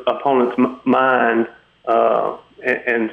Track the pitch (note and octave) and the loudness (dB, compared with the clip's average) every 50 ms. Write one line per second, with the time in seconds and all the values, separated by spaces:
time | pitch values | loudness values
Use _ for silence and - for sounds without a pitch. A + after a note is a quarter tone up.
0 | - B2 A#2+ - - C#3+ C3+ B2+ A#2+ A#2+ - B2 B2 B2 - - - C3+ B2 B2+ | -4 -4 -4 -2 0 0 2 2 2 0 2 0 0 0 -2 -4 -2 0 2 2
1 | C3 C3 B2+ B2 A#2+ A#2 A2+ A2+ A#2 - - - _ _ _ _ - - A2+ A2+ | 2 2 2 2 2 2 0 0 -2 -4 -6 -20 _ _ _ _ -4 0 2 2
2 | A2+ A2+ A2+ A2+ - - - - - _ _ - - B2+ A#2+ A2+ - B2+ A#2 A#2 | 2 2 2 0 -2 -4 -6 -10 -14 _ _ -8 -4 -4 -4 -2 -2 -2 -2 -2
3 | A2+ A2 | -2 -4